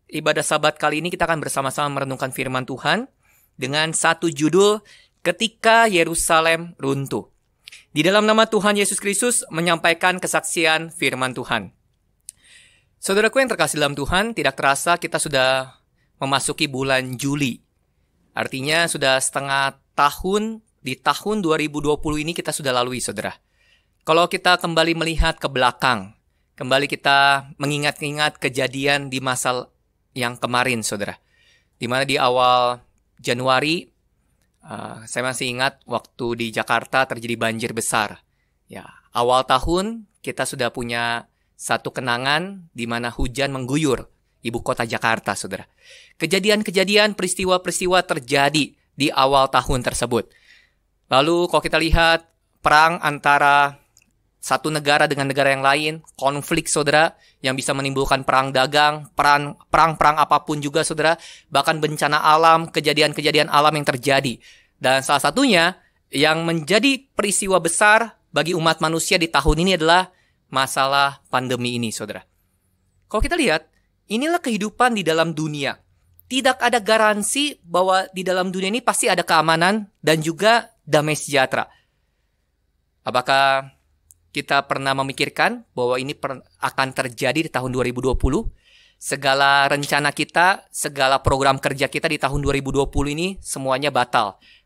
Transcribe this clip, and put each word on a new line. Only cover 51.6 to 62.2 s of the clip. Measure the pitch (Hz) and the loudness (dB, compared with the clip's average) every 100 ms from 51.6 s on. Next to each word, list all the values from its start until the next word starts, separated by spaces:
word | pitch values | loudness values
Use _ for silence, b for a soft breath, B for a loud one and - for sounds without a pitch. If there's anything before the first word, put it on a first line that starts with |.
kita | 156 156 | 0 -2
lihat | 160 165 165 165 - _ _ _ | 2 4 4 2 -2 _ _ _
perang | - 151 160 170 | 4 6 6 4
antara | 156 147 147 143 143 143 143 139 _ _ _ _ _ _ | -2 0 2 4 6 4 2 -2 _ _ _ _ _ _
satu | - 131 156 | -4 -4 -2
negara | 151 143 147 | -2 2 2
dengan | 147 143 139 | 2 0 -2
negara | 139 139 | 0 2
yang | 135 | 2
lain, | 135 147 151 160 - - | 2 0 -2 -6 -14 -6
konflik, | 135 143 135 165 | -4 -4 -4 -4
saudara, | 156 165 147 147 160 b b b | -2 -2 2 4 2 b b b
yang | 135 | -4
bisa | 131 - 139 | -4 -4 -4
menimbulkan | 139 135 135 135 | -4 -2 0 0
perang | 131 131 135 127 | 2 2 2 2
dagang, | 131 147 151 151 147 | 2 4 2 0 -6
perang, | - 143 143 147 - _ | 0 4 4 0 -10 _
perang-perang | 165 165 156 151 156 | 2 4 4 2 4
apapun | 147 147 - 151 | 2 2 0 -4
juga, | 143 156 | -2 -2
saudara, | 156 151 151 165 B B B | -2 0 0 0 B B B
bahkan | 139 139 160 | 0 0 0
bencana | 151 151 147 151 | -2 -2 0 2